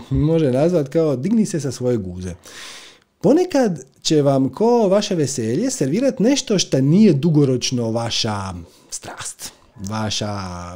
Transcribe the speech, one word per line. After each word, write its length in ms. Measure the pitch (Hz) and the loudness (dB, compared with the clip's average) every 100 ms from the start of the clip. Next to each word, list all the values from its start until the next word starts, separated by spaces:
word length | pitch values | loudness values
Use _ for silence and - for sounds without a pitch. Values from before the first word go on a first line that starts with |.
| - | -4
može 420 | 135 147 165 147 | 0 2 2 2
nazvat 360 | 123 165 175 139 | 2 2 2 0
kao 280 | 165 156 127 | 0 0 0
digni 300 | 160 226 196 | 0 0 0
se 140 | 170 | -2
sa 120 | 135 | -6
svoje 240 | 120 123 120 | -4 -2 -2
guze. 380 | 92 90 90 85 - - - - - - _ _ | -4 -8 -10 -12 -16 -20 -18 -18 -20 -20 _ _
Ponekad 600 | 190 311 359 285 233 156 - _ | 2 4 2 2 0 -2 -10 _
će 200 | - 156 | 0 2
vam 260 | 143 135 131 | 4 4 2
ko 400 | 131 226 240 208 | 0 2 4 4
vaše 260 | 196 208 | 2 0
veselje 560 | 175 143 - 110 139 262 | -2 -2 -2 -2 -2 -2
servirat 480 | - 135 185 269 220 | -2 -2 0 0 0
nešto 400 | 214 277 - 202 | 2 2 0 -2
što 220 | - 139 | 0 2
nije 320 | 135 175 214 | 4 6 6
dugoročno 800 | 139 165 151 139 127 - 123 113 | 4 2 4 4 2 -2 -2 -2
vaša 640 | 113 117 - 113 101 95 87 82 _ - | -2 -2 -4 -2 -4 -6 -10 -14 _ -16
strast, 640 | - - - - - - - _ - | -14 -14 -14 -14 -14 -18 -18 _ -12
vaša 560 | 98 110 110 - 104 101 95 87 87 | -8 -4 -4 -4 -6 -6 -8 -10 -12